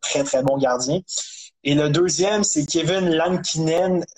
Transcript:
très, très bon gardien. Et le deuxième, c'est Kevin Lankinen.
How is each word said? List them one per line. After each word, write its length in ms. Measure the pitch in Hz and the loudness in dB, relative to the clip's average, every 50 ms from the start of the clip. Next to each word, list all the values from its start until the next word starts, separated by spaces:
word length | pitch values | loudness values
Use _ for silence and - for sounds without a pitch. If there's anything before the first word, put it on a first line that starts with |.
très, 220 | - - - 147 139 | -4 -4 -2 -2 -2
très 180 | 139 - 131 131 | 0 0 0 2
bon 140 | 139 135 139 | 0 2 2
gardien. 420 | 135 131 123 123 127 131 151 185 185 - - - - - - - - - - _ - 139 | 2 2 0 0 0 -2 -2 -2 -4 -6 -10 -10 -10 -10 -14 -18 -20 -20 -20 _ -2 0
Et 60 | 143 | 2
le 160 | 147 151 151 | 2 2 2
deuxième, 540 | 147 160 175 185 - - 180 196 208 214 208 | 2 2 2 2 2 0 0 0 2 0 0
c'est 220 | - - 156 143 | 0 0 0 -2
Kevin 440 | 147 - 170 160 156 180 196 190 175 | 0 -2 -2 0 0 0 0 2 2
Lankinen. 960 | 160 160 165 175 185 180 - - - 156 160 156 160 170 185 185 185 175 - - _ | 2 2 2 0 0 -2 -2 -4 -4 -2 0 0 2 2 2 2 0 0 -2 -4 _